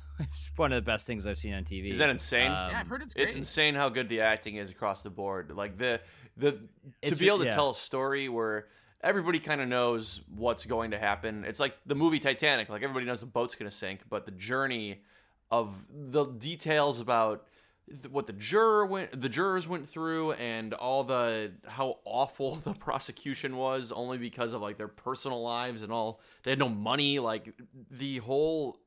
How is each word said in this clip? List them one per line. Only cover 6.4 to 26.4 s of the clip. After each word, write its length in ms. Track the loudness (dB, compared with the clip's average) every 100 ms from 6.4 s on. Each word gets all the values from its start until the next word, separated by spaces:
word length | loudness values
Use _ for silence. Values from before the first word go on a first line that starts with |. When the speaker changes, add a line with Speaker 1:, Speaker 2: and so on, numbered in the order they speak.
| 2
Speaker 2:
to 60 | 2 -6 _ -20 -6
Speaker 1:
It's 180 | -2 4
Speaker 2:
be 80 | 6
able 120 | 6
to 60 | 4
Speaker 1:
yeah. 100 | 4
Speaker 2:
tell 160 | 4
a 40 | 0
story 540 | -4 -2 0 0 0
where 380 | 0 0 -2 -6 -18 _ _
everybody 380 | 2 2 2 0
kinda 260 | 0 0 2
knows 560 | 2 4 2 -2 -8 -12
what's 320 | -2 0 0 -2
going 260 | -2 0
to 60 | 0
happen. 440 | 0 0 -2 -4
It's 160 | -6 -2
like 160 | -2 -2 -4
the 100 | 2
movie 240 | 4 4
Titanic. 500 | 2 2 2 2 0
Like, 140 | -4
everybody 220 | -4 -2 -2
knows 140 | -4
the 60 | -2
boat's 300 | -2 -2 -4
gonna 160 | -10
sink, 300 | -6 -8 -8 -6
but 160 | -6 -6
the 60 |
journey 680 | -10 -2 0 0 -2 -4 -8 _ _ _ _ _
of 240 | 2 2 -6 -14
the 340 | -14 0 2 2
details 760 | -2 -8 -4 2 4 4 2
about 440 | 2 4 4 2 -6 _ _ _ -20
th-, 180 | -16 -6
what 180 | -4 -4
the 60 |
juror 520 | -6 0 4 6 6 4
went, 340 | 0 -4 -4
the 80 | -2
jurors 400 | 0 2 0 -2
went 220 | -6 -6
through, 420 | -6 -2 0 0
and 400 | -2 -2 -4 -4
all 300 | -4 0 2
the, 480 | 2 2 4 2 -2 -8 -12
how 320 | -2 -2 -2 -2
awful 500 | 0 0 0 -2 -2
<laughs> 80 |
the 100 | -6
prosecution 840 | -4 -4 -2 -4 -6 -6 -4 -4 -2
was, 340 | 0 0 -2
only 260 | -6 -6 -4
because 360 | -6 -4 -4
of, 80 | -2
like, 160 | -6 -6
their 100 | -10
personal 560 | -8 -6 -4 -4 -4
lives 380 | -2 -2 -4 -6
and 100 | -4
all. 300 | -2 -2 -6 -16 -6